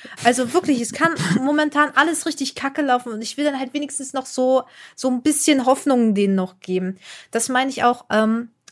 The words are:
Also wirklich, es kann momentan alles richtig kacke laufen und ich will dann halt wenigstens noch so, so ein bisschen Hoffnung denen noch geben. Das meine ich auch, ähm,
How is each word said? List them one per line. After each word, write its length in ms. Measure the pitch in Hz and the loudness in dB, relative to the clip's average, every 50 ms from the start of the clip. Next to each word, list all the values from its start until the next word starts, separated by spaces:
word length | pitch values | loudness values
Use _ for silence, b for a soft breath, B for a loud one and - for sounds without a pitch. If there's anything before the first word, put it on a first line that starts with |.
| B B B B - | B B B B 2
Also 280 | - 247 254 254 233 - | 2 2 2 -2 0 0
wirklich, 260 | 370 359 - 277 233 | 0 2 2 0 0
es 120 | 233 - | 0 -6
kann 200 | - - 302 330 320 - - 165 - 277 | -2 0 0 0 0 -2 -2 0 0 0
momentan 500 | 262 277 294 302 302 294 285 285 294 277 - | 2 2 2 2 0 0 2 2 0 2 4
alles 300 | 262 294 330 320 - - | 2 2 2 0 -2 -4
richtig 280 | 330 302 - 277 254 - | -6 -6 -4 -6 -8 -6
kacke 280 | - - 269 277 320 | -6 -6 -6 -2 -2
laufen 300 | 294 269 247 247 247 240 | 0 0 0 0 -2 -6
und 80 | 220 214 | -10 -8
ich 140 | 233 220 - | -10 -10 -6
will 80 | - 294 | -2 -2
dann 140 | 294 277 262 | -2 -2 -2
halt 160 | 269 254 - | -6 -6 -6
wenigstens 380 | 294 294 285 - - 269 - - | -6 -6 -6 -8 -10 -10 -8 -8
noch 120 | 269 262 | -8 -8
so, 360 | - - - 254 254 262 254 - B B B B B B | -6 -2 0 2 4 2 2 0 B B B B B B
so 120 | - - 262 | -4 -2 -2
ein 120 | 254 247 | -2 0
bisschen 440 | 247 311 285 - - - 294 269 247 | 0 0 0 2 2 2 2 4 4
Hoffnung 480 | 254 269 269 - 285 262 247 233 220 202 | 2 2 2 4 2 2 4 4 2 4
denen 200 | 202 202 196 196 | 2 2 2 2
noch 260 | 190 185 180 - _ | 0 0 -4 -8 _
geben. 380 | - - 185 185 185 185 190 B B B B B B B | -8 -4 -4 -2 -2 -4 -8 B B B B B B B
Das 180 | - 233 226 - | -4 -4 -4 0
meine 180 | 254 254 262 269 | 0 0 0 -2
ich 140 | 269 - - | -2 0 2
auch, 220 | 240 240 - - _ | 2 2 0 -4 _
ähm, 380 | - 214 220 214 220 233 240 - _ _ _ - | 0 2 2 2 0 -2 -4 -8 _ _ _ -8